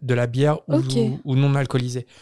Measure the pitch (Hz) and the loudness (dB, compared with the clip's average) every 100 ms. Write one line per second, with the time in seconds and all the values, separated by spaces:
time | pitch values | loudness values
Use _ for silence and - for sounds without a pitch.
0 | 127 120 120 127 147 151 - 311 131 226 | -2 0 0 2 2 0 0 -2 0 0
1 | 220 143 147 131 143 139 131 127 123 123 | 0 -2 -2 2 4 2 0 -2 -2 -6
2 | - - | -12 -18